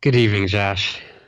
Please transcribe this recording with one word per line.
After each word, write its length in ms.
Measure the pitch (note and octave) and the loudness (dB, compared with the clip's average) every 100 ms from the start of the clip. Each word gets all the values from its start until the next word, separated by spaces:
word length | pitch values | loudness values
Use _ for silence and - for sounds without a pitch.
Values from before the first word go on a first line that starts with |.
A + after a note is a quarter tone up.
Good 140 | - B2+ | 2 2
evening, 320 | A2+ G#2 G2 | 4 2 0
Josh. 540 | G2+ G2+ G2 - - - - | 0 -2 -2 -6 -8 -16 -20